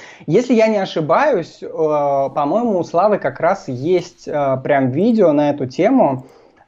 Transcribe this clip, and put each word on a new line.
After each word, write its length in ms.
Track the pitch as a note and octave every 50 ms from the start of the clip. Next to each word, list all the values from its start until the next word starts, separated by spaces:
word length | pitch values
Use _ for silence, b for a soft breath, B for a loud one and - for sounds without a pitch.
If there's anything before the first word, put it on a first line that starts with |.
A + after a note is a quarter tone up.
| B B B B B -
Если 260 | D#3 A3 B3 B3+ B3+
я 140 | A3 A3 A3
не 120 | A3 G3+
ошибаюсь, 800 | F#3+ - - F3 D#3+ C#3+ E3 G#3+ C#4 D#4 B3+ F3+ D#3 - - -
э, 40 | - -
по-моему, 1080 | - F3 D#3+ D3+ D3+ D3 C#3+ C#3+ C#3 C#3 C#3 C3+ C3 D3+ D3 C#3+ E3+ A3 A#3+ A#3 G3+ F3
у 40 | D#3+
Славы 360 | - - E3 F#3+ G#3+ G#3 F3
как 200 | - C#3 B2 -
раз 300 | D#3+ E3+ G3 - - -
есть, 580 | B2+ A#2+ C3+ E3 F#3 F3 E3+ - - _ - D3
э, 300 | D3 D3 C#3+ C3+ C3+ C3
прям 300 | C3 D3+ D3 C#3 C3+ B2
видео 400 | B2+ D3+ F#3+ B3 A#3 A3 F#3+ D#3+
на 180 | D3 D3 D3 D3
эту 140 | C#3 D3 C#3
тему. 600 | C3 - - E3+ A3+ C4+ B3+ F#3+ C#3+ C3+ B2+ b b b b b b b b b